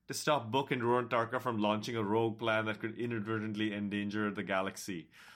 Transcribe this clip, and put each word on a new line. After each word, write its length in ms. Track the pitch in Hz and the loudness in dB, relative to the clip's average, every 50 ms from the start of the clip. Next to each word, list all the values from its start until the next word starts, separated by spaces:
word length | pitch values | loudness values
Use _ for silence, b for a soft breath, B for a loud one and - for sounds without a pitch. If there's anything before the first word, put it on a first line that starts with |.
| _ | _
to 80 | - 120 | -8 -8
stop 340 | - - 156 147 135 113 110 | -2 2 2 2 2 2 2
Book 220 | 120 135 135 - | 0 0 2 2
and 120 | 143 127 117 | 0 0 2
Ruan 240 | 120 123 123 123 117 | 4 4 4 2 2
Tarka 300 | 131 117 117 113 127 123 | 2 2 2 2 0 -2
from 200 | 113 123 113 104 | 0 0 0 2
launching 360 | 104 104 107 107 104 123 117 | 4 4 2 2 0 -2 -2
a 80 | 113 107 | -2 0
rogue 360 | 98 110 117 113 113 107 113 | 2 4 4 4 2 0 0
plan 260 | 120 113 110 110 110 | 0 2 2 2 2
that 140 | 110 104 104 | 0 -4 -4
could 180 | - 110 107 | -6 -8 -6
inadvertently 760 | 101 120 120 117 110 101 110 113 107 107 110 104 107 110 110 101 | -4 -4 -4 -4 -4 -2 -2 -2 -2 -2 -4 -2 -2 -2 -2 -2
endanger 560 | 104 104 98 104 101 101 101 101 107 107 104 | -4 -4 -2 -2 -2 -2 -2 -2 -2 -2 -2
the 100 | 95 104 | -2 -4
galaxy. 680 | 92 92 98 95 95 95 92 - - - 92 80 78 b b b b b b | -2 0 0 0 0 -2 -4 -8 -8 -8 -8 -8 -8 b b b b b b